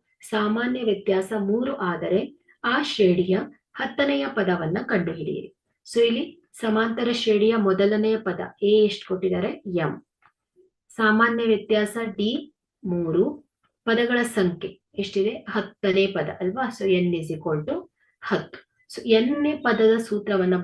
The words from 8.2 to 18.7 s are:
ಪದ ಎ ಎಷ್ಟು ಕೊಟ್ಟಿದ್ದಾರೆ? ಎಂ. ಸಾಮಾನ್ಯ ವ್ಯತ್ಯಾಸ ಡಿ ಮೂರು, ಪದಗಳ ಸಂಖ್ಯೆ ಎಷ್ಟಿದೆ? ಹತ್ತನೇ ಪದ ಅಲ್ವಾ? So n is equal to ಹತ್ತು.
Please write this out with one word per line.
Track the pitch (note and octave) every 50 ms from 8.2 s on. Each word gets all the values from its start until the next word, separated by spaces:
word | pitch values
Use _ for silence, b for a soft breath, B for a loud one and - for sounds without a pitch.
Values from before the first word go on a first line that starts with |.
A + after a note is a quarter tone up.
| A3 F#3
ಪದ | - - - - - - - G3+
ಎ | G#3 G#3+ G#3+ G#3
ಎಷ್ಟು | G3+ - - -
ಕೊಟ್ಟಿದ್ದಾರೆ? | F#3+ F3+ F#3 F#3+ F3+ F3+ F3 - - - - G#3 F3+ E3+ D#3+
ಎಂ. | C#3+ - - - _ _ _ _ _ _ _ _ _ _ _ _ _ _ _ _ _ - -
ಸಾಮಾನ್ಯ | A3+ A3 G#3+ A3 A3+ A#3 A#3 A#3 A#3 A3+
ವ್ಯತ್ಯಾಸ | A3 G3+ G3+ - G#3+ G#3+ G#3 G3+ - A#3 A3+ G#3+ F#3+ -
ಡಿ | G3+ A3 B3+ D4 - - _ _ _ _ _ _ - F#3
ಮೂರು, | F3+ F3 E3+ D#3+ D#3+ E3+ G#3+ D4 D4+ - - _ _ _ _ _ _ _ - A#3
ಪದಗಳ | A3+ A3+ A#3+ A#3 A#3+ A#3+ A#3+ A#3 -
ಸಂಖ್ಯೆ | G#3+ F#3+ F3 F3 - - - - - _ _ _ -
ಎಷ್ಟಿದೆ? | G3 G3 - G3+ F#3+ G#3+ B3 - - - -
ಹತ್ತನೇ | A3 F#3 - - _ - G3 F#3 G3 G3 F#3+ F#3+
ಪದ | F3 D3 D3+ - - F#3
ಅಲ್ವಾ? | F#3 G3 B3+ C4 - - -
So | G3+ G3 F#3 F3+
n | F3+ F3 E3+ E3
is | D#3+ D#3 E3
equal | D#3 - E3+ D#3 D3+ D3+ B3
to | D4 F4+ - - _ _ _ _ _ _ - -
ಹತ್ತು. | G3 E3 - - - - - _